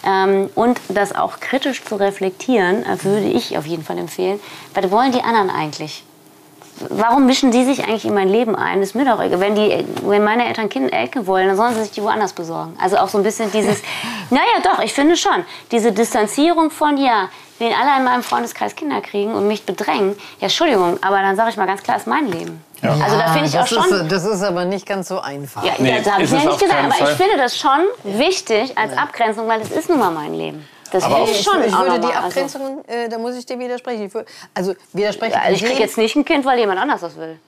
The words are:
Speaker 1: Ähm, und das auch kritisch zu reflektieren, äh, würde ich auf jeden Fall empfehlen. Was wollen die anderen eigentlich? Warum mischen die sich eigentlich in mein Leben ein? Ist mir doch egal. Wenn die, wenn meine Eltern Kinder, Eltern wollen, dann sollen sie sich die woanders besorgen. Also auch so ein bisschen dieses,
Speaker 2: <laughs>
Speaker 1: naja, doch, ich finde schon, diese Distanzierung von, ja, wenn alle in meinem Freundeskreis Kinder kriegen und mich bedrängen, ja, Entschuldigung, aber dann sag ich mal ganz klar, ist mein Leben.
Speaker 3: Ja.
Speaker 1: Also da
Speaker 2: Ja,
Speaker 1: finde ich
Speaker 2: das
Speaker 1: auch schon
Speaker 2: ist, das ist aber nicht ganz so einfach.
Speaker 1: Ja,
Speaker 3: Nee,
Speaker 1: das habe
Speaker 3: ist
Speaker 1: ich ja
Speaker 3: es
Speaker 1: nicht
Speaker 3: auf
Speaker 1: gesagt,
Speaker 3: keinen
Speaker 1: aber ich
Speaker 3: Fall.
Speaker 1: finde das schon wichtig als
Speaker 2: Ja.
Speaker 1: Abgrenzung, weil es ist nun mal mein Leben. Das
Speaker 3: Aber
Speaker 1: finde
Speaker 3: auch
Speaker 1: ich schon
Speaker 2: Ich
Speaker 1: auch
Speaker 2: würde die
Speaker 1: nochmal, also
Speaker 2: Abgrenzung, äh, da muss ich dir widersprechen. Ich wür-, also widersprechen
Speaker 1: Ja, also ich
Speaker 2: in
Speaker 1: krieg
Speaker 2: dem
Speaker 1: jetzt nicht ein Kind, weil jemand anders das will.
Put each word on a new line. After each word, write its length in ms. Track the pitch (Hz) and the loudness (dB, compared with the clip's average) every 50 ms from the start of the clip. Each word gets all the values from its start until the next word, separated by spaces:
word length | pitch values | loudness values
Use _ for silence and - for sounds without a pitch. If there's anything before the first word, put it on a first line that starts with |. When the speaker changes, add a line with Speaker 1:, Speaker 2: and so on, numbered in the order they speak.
| - | 0
Speaker 1:
Ähm, 460 | 190 196 190 190 196 196 196 196 190 - | 2 2 2 4 4 4 2 0 -2 0
und 260 | - 226 240 247 - - - | 0 2 2 2 0 -4 -4
das 260 | 185 208 202 196 - | -2 -2 -2 0 0
auch 260 | - 160 - - - | -2 -2 -2 -4 -8
kritisch 440 | - - - 247 - 285 254 - - | -6 -4 -4 -2 -2 -2 -4 -6 -8
zu 120 | - 214 | -8 -2
reflektieren, 880 | 196 202 196 196 - 190 190 185 - - - 254 214 180 175 185 233 - | 0 0 -2 0 -2 -4 -4 -4 -4 -2 0 2 2 4 2 2 0 0
äh, 160 | - 190 180 | -4 -6 -2
würde 240 | - 190 202 214 196 | 0 0 0 2 0
ich 320 | 214 - 240 226 - 190 175 | 0 0 0 -2 -2 -6 -6
auf 80 | 151 | -4
jeden 160 | 156 170 165 151 | -4 -6 -8 -6
Fall 140 | - 175 175 | -6 -6 -6
empfehlen. 400 | 175 160 - - 180 185 202 208 - - - - - - - | -6 -8 -6 -4 -2 -2 -4 -4 -8 -16 -18 -18 -20 -6 -4
Was 160 | - - 175 | -2 0 2
wollen 200 | 196 220 254 269 | 2 2 2 2
die 100 | 240 247 | 2 0
anderen 280 | - - 233 226 196 185 | 0 2 2 2 2 2
eigentlich? 540 | - - 156 151 143 - 156 151 - - - - - - - - - - - - - - - - - - - - | 0 -4 -4 -6 -6 -10 -10 -12 -12 -16 -18 -20 -20 -20 -20 -20 -20 -20 -20 -20 -20 -20 -20 -20 -16 -14 -10 -6
Warum 340 | - 196 214 233 240 285 269 | -2 0 2 4 4 6 6
mischen 240 | 247 262 - - 254 | 6 4 4 4 4
die 140 | 226 247 254 | 4 4 4
sich 200 | 254 277 - - | 2 0 0 -2
eigentlich 200 | 202 220 208 - | -2 -4 -2 -2
in 80 | 214 | 0
mein 160 | 208 202 190 190 | 0 2 2 4
Leben 260 | 196 226 247 220 202 | 4 2 2 2 0
ein? 280 | - - 175 175 190 | -2 -2 0 0 0
Ist 120 | 196 196 - | -2 0 0
mir 120 | 226 285 | 0 2
doch 140 | 262 220 - | 2 2 2
egal. 200 | 175 185 - 180 | 2 0 2 2
Wenn 140 | 190 202 208 | 2 2 2
die, 300 | 208 214 202 180 175 - - - - | 2 2 2 2 0 -2 -4 -6 -6
wenn 200 | - 196 202 208 | -2 2 2 4
meine 240 | 208 208 214 240 240 | 4 4 2 2 0
Eltern 220 | 226 226 233 220 202 | -2 -2 -4 -4 -4
Kinder, 240 | - 269 269 - | -2 -2 -2 0
Eltern 340 | - - 233 254 - 262 202 | 0 -2 -2 -2 -4 -4 -2
wollen, 220 | 185 190 185 185 196 | 0 2 2 4 2
dann 80 | 190 | 2
sollen 180 | 196 226 240 240 | 2 2 2 0
sie 80 | 220 | -2
sich 80 | 220 208 | -4 -4
die 100 | - 220 | -6 -4
woanders 320 | 202 220 226 220 208 180 - | -2 -2 0 0 -2 -2 -4
besorgen. 420 | - 170 160 165 160 156 165 165 - | -8 -8 -8 -6 -8 -8 -10 -6 -2
Also 180 | - 180 202 - | 0 2 2 2
auch 100 | 190 190 | 2 2
so 80 | - | 2
ein 80 | 208 190 | 0 0
bisschen 260 | 220 208 - 226 202 | 0 0 -2 -4 -2
dieses, 280 | 202 220 202 214 208 - - - - - - | 0 0 2 2 0 -2 -4 -10 -10 -8 -8
Speaker 2:
<laughs> 260 | 233 233 214 185 139 | -8 -10 -10 -4 0
Speaker 1:
naja, 120 | - 277 349 466 453 359 | 2 2 4 4 2 2
doch, 180 | - 359 349 - | 2 2 2 2
ich 120 | - 214 | -2 -2
finde 240 | - - 285 311 349 | 0 2 4 4 4
schon, 280 | 294 - 403 294 190 170 - - - - - | 4 2 2 0 0 -2 -4 -14 -20 -8 -2
diese 180 | - 233 208 240 | -2 2 2 2
Distanzierung 800 | 196 202 233 226 - 233 214 214 - - 294 339 349 320 320 302 | 2 2 0 2 2 0 0 0 2 2 2 4 4 4 2 0
von, 280 | - - 311 302 294 277 | 0 0 0 0 2 2
ja, 320 | 277 254 233 208 185 185 - - - - - - | 2 2 2 2 0 -2 -8 -18 -20 -20 -8 -4
wenn 140 | 226 233 | -2 0
alle 240 | 208 220 240 285 277 | 0 2 2 2 2
in 80 | 262 262 | 4 4
meinem 180 | 247 247 247 | 2 2 0
Freundeskreis 540 | - - 247 240 240 226 - - - 208 - | 0 -2 -2 -2 -2 -4 -6 -6 -6 -6 -6
Kinder 240 | - 320 294 277 202 | -6 -6 -4 -4 -4
kriegen 320 | 196 - - 202 202 214 226 | -6 -4 -4 -2 -2 -2 0
und 140 | 202 196 208 | 0 0 0
mich 160 | 214 208 - | 0 -2 -4
bedrängen, 500 | - 185 - 208 - - 233 202 190 202 - - - - - | -8 -6 -4 -2 -2 0 0 0 0 -2 -4 -12 -20 -10 -6
ja, 40 | - - | -4 -2
Entschuldigung, 500 | - - 320 330 247 196 180 175 170 - | 0 0 2 2 2 2 2 2 0 0
aber 200 | - 190 202 196 | 0 0 2 2
dann 120 | 190 196 196 | 2 2 2
sag 140 | 196 226 226 | 2 0 0
ich 80 | 226 | 0
mal 100 | 214 190 | -2 -2
ganz 160 | 185 196 196 | -2 -2 -4
klar, 140 | - - - | -2 -4 -4
ist 100 | 208 - | -2 -2
mein 200 | 226 240 - 294 226 | -2 -2 -2 0 -2
Leben. 320 | 175 165 170 170 165 160 - _ - - | -4 -6 -6 -10 -12 -14 -18 _ -12 -4
Speaker 3:
Ja. 80 | - 123 147 151 | -2 0 0 2
Speaker 1:
Also 140 | - - 151 | 2 2 2
da 60 | - - | 2 2
Speaker 2:
Ja, 80 | 165 | 2
Speaker 1:
finde 140 | 160 160 151 | 2 2 2
ich 60 | 151 | 0
Speaker 2:
das 100 | 135 - | 2 0
Speaker 1:
auch 200 | - - 233 - - | 0 2 2 2 2
schon 80 | 370 269 190 | 2 2 2
Speaker 2:
ist, 100 | 165 160 | 0 0
das 120 | 190 190 160 | -2 0 0
ist 160 | 208 220 180 | -2 -2 0
aber 240 | 196 202 175 175 180 | -2 -2 -2 -2 -2
nicht 180 | 180 196 190 - | -2 -4 -6 -4
ganz 240 | - 202 196 180 - | -6 -6 -6 -4 -6
so 100 | 185 185 | -6 -6
einfach. 460 | - 135 139 143 143 135 - - - | -6 -8 -10 -10 -12 -12 -10 -4 -4
Speaker 1:
Ja, 80 | - - - | -2 0 0
Speaker 3:
Nee, 200 | 131 131 - - - | 0 2 2 2 0
Speaker 1:
das 80 | 202 | 2
habe 100 | 202 - - | 2 2 2
Speaker 3:
ist 80 | - - | 2 2
Speaker 1:
ich 0 | |
ja 40 | - | 4
Speaker 3:
es 40 | 294 | 4
Speaker 1:
nicht 80 | 330 | 2
Speaker 3:
auf 80 | - - | 2 2
Speaker 1:
gesagt, 180 | 403 349 - - | 2 2 2 2
Speaker 3:
keinen 140 | 277 277 | 2 2
Speaker 1:
aber 80 | 262 - | 2 2
ich 60 | 285 | 2
Speaker 3:
Fall. 100 | 285 302 | 2 4
Speaker 1:
finde 200 | - 359 403 427 294 | 4 4 4 4 2
das 180 | 254 240 - - | 2 0 0 0
schon 220 | - 277 269 285 359 415 494 - - | 2 2 4 4 2 0 -2 -4 -8
wichtig 720 | 202 196 214 285 359 370 - - - 226 208 233 269 - | -6 -2 0 2 2 0 -2 -2 0 0 0 0 0 -2
als 160 | - - - | -4 -4 -2
Speaker 2:
Ja. 60 | 262 - | -2 -4
Speaker 1:
Abgrenzung, 500 | 285 294 - - 233 220 208 220 226 220 | -4 -4 -2 -2 0 0 0 -2 -2 -2
weil 140 | 226 220 | -2 -2
es 80 | 220 - | -2 -4
ist 180 | - 294 320 - | -4 -4 0 0
nun 100 | 349 277 | 2 2
mal 120 | 214 175 | 2 0
mein 240 | 165 156 151 160 160 | 0 -4 -6 -6 -6
Leben. 340 | 160 160 156 151 156 151 - - - - - | -6 -6 -8 -10 -12 -16 -20 -20 -20 -14 -2
Das 100 | - 185 | -2 0
Speaker 3:
Aber 140 | - - - | 2 2 2
Speaker 1:
finde 140 | - - 440 | 2 2 2
Speaker 3:
auch 40 | 415 | 0
Speaker 1:
ich 80 | 403 | 0
schon 220 | 392 403 392 349 262 | 0 2 2 2 2
Speaker 2:
Ich 100 | 226 190 | 2 2
Speaker 1:
auch 40 | 180 | 2
Speaker 2:
würde 120 | 180 180 175 | 2 2 2
die 60 | 165 165 | 0 0
Speaker 1:
nochmal, 100 | 170 - | 0 -2
also 100 | - - 175 | -2 -4 -2
Speaker 2:
Abgrenzung, 560 | - 269 277 269 - 277 269 269 269 - - | -2 -2 -4 -4 -6 -8 -8 -8 -8 -10 -10
äh, 220 | - 226 240 240 226 | -8 -6 -6 -4 -4
da 100 | 226 226 | -6 -6
muss 160 | 226 240 247 | -6 -6 -8
ich 100 | 247 240 | -10 -10
dir 140 | - 254 240 | -10 -10 -8
widersprechen. 480 | 254 247 247 240 - 254 247 220 208 | -6 -8 -8 -8 -6 -8 -6 -6 -8
Ich 80 | 190 - | -6 -8
wür-, 100 | 220 214 - - - - - _ | -10 -10 -10 -18 -20 -20 -10 _
also 200 | - 180 196 185 - _ _ | -4 -4 -4 -4 -6 _ _
widersprechen 400 | - 185 208 208 196 - 226 226 - | -4 -2 -2 -2 -2 -4 -4 -2 0
Speaker 1:
Ja, 60 | - | 0
also 140 | - - 190 | 2 2 2
ich 60 | 180 | 2
Speaker 2:
in 40 | 202 240 | 0 0
Speaker 1:
krieg 100 | 262 269 | 0 0
Speaker 2:
dem 40 | |
Speaker 1:
jetzt 160 | 220 202 - 226 | 0 0 2 0
nicht 160 | 220 214 - | 0 2 2
ein 100 | 294 285 | 0 2
Kind, 200 | - 330 294 247 | 2 2 2 4
weil 140 | 269 254 240 | 2 2 4
jemand 180 | 226 202 185 185 | 2 2 2 0
anders 220 | 214 294 254 180 | 0 0 -2 -4
das 160 | 170 165 147 | -4 -12 -12
will. 240 | 156 160 160 160 156 _ | -12 -14 -14 -14 -18 _